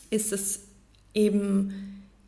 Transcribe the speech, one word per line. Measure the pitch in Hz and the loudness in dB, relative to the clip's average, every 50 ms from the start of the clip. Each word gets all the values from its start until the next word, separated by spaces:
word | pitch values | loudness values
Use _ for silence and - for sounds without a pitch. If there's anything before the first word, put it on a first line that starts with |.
| - - | -4 -2
ist | 220 214 208 - | -2 0 0 0
es | 202 196 - - - - - - - - - _ _ _ _ _ - | -4 -4 -4 -4 -6 -8 -10 -18 -20 -20 -20 _ _ _ _ _ 0
eben, | 220 214 208 202 202 202 202 196 196 196 196 196 196 196 - - - - - - _ _ | 2 4 4 4 2 2 2 2 2 0 0 -4 -8 -12 -12 -14 -16 -20 -20 -20 _ _